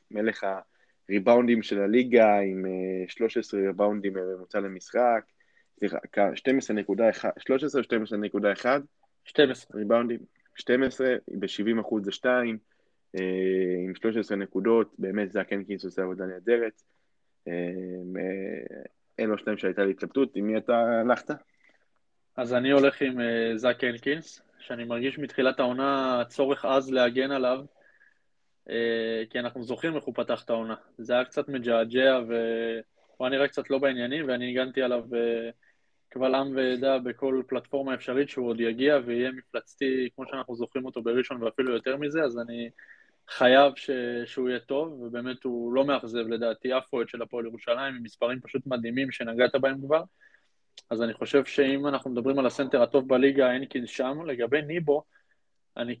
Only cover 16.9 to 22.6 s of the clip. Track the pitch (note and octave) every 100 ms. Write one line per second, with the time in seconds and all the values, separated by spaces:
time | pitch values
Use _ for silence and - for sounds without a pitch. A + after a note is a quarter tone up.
16.9 | _ _ _ _ _ E2 E2+ F2 F#2 F#2
17.9 | F2+ F2+ F#2 F#2 G2 F#2+ E2 - - -
18.9 | _ _ - A2+ G#2+ - G#2 F#2+ F#2 G2
19.9 | F#2+ F2+ C#3 C3+ G#2 G#2 A2 - A#2 A#2
20.9 | A2+ A#2 A#2 - D3+ _ _ _ _ _
21.9 | _ _ _ _ - A#2+ B2